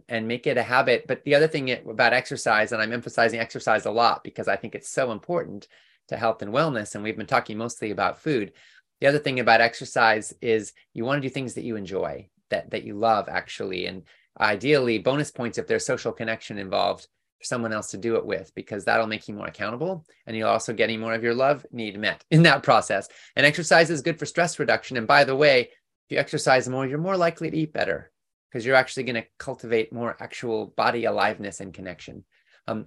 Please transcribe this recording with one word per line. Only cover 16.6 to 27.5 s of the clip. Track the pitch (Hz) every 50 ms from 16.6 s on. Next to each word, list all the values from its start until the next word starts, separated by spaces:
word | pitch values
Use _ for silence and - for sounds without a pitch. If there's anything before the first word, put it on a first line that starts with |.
| 98 95 98 98 92 92 95 - - - _ _ _ _ _ _
for | -
someone | - 131 123 117 113
else | 110 107 104 -
to | -
do | 101 98 117 113
it | - -
with, | 107 95 87 92 - _
because | - 101 - 113 104 92
that'll | 117 113 113 113
make | 107 110 107 - -
you | 104
more | 104 98
accountable, | - - - 101 104 117 123 151 185 190 165 - _ _ _ _
and | - 113
you'll | 110 110 107
also | 107 110 - -
getting | 113 107 113 107 113 110
more | 113 113 113
of | 113
your | 113 120 117
love | 123 131 139 147 135 - -
need | - 120 113 104 95 101
met | 107 98 82 - _ _
in | 165 156
that | 165 165 139 131
process. | - - 123 107 - - 104 98 - - - - - - _
And | - 135
exercise | 147 151 175 170 - 185 165 170 147
is | 175 139
good | 127 165 156 -
for | 151
stress | - - - 175 165 - -
reduction. | 143 123 113 110 - - 131
And | 123 113
by | 110 143 143 139
the | 131 135
way, | 135 151 147 135 123
if | 117 - _ _ _ _ _ _ _ _
you | 160 135
exercise | 139 - - 147 - 147 131 127 123 123
more, | 127 131 135
you're | 131 135 151
more | 165 190 196
likely | 185 170 170 165 - 165 -